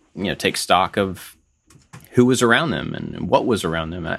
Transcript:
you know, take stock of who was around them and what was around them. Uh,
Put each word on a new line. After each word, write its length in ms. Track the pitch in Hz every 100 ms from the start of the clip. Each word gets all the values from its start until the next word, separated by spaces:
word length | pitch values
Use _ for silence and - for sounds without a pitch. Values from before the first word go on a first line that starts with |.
| _ -
you 100 | 95
know, 100 | 69
take 220 | 98 -
stock 380 | - 90 92 -
of 380 | 98 92 - - _ _ _ - _ - -
who 140 | - 123
was 160 | 123
around 260 | 120 120 160
them 220 | 78 -
and 360 | 73 - 50 -
what 160 | 135 123
was 160 | 107
around 280 | 87 82 80
them. 140 | 87
Uh, 100 | 82